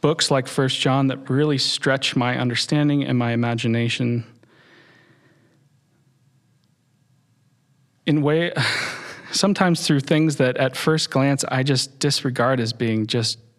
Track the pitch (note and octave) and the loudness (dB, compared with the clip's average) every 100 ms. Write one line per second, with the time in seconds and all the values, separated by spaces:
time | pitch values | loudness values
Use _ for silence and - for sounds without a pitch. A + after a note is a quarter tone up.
0 | D3 D#3+ - C#3 B2+ - C3 - C#3+ C3+ | 0 0 0 0 -2 0 0 0 0 2
1 | C3+ C3+ - C3 D3+ C#3 - - - C3+ | 2 -2 -2 0 2 0 -2 -2 0 0
2 | - - B2 B2 B2 A#2+ - D3+ D3 C#3+ | 0 0 0 0 -2 -2 -2 0 2 0
3 | C3+ B2+ A#2+ A#2 A#2+ A#2 A#2 A#2 A#2 - | 0 0 0 0 0 -2 0 0 0 -2
4 | A#2+ A#2+ A2+ - _ _ _ - _ _ | -2 -2 -6 -18 _ _ _ -20 _ _
5 | _ _ _ _ _ _ _ _ _ _ | _ _ _ _ _ _ _ _ _ _
6 | _ _ _ _ _ _ _ _ _ _ | _ _ _ _ _ _ _ _ _ _
7 | _ _ _ _ _ _ _ _ _ _ | _ _ _ _ _ _ _ _ _ _
8 | - D3+ C#3+ D#3 E3+ - B2 - - - | 0 2 2 2 0 -2 -4 -2 -6 -10
9 | - - - - - - F#3 E3 - C#3+ | -14 -18 -8 -2 0 2 2 2 2 0
10 | C3+ D#3+ D#3 C#3+ B2+ B2+ C3+ - - D#3 | 2 2 2 2 0 2 -2 0 0 0
11 | - C#3 C3+ C#3 - C3 C3+ C3 - - | 0 0 2 0 0 -2 0 0 -2 -2
12 | D3 C#3 C#3 B2 B2+ C3 A2+ A2+ A#2 A2 | -2 0 -4 0 2 2 0 -2 -2 0
13 | G#2+ A#2+ A2 - - | 0 -2 -2 -6 -14